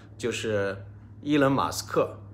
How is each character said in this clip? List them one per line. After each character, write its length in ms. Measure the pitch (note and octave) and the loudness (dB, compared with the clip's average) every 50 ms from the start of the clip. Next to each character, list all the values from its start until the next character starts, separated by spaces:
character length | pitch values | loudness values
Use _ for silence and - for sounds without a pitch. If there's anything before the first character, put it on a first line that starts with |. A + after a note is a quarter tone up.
| - - - | -20 -20 -10
就 160 | - - A#2 A2+ | -6 -4 -4 -2
是 440 | - - A2+ G#2+ G2+ G2 G2 F#2+ - - - - - - - - - - | -2 -2 0 0 0 0 0 -2 -6 -10 -14 -16 -18 -18 -20 -18 -10 -2
伊 140 | C#3+ D3 | 2 4
隆· 120 | D3 C#3 C3+ C#3 | 4 6 6 4
马 160 | A#2+ E2+ D#2+ | 4 2 0
斯 160 | D#2 - - - | -2 -4 -6 -2
克， 300 | - - - - - - - - | 2 2 2 2 0 -8 -14 -16